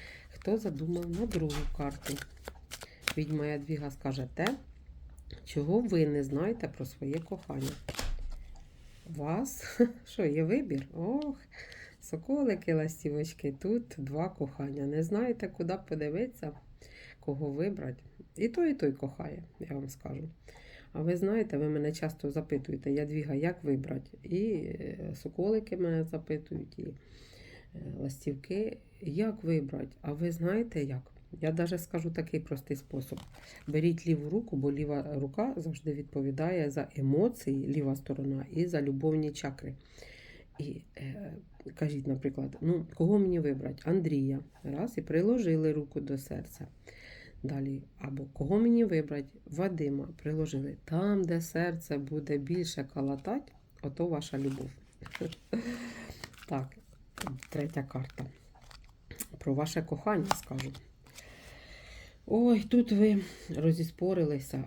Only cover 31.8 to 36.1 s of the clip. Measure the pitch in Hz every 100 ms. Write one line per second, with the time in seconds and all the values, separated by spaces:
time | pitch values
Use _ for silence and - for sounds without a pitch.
31.8 | - 170 165 165 165 156 - 139 - 139
32.8 | - 139 131 - - - - - - 151
33.8 | 170 165 165 156 147 202 233 139 143 143
34.8 | 147 147 151 143 139 135 247 254 160 -
35.8 | 156 143 143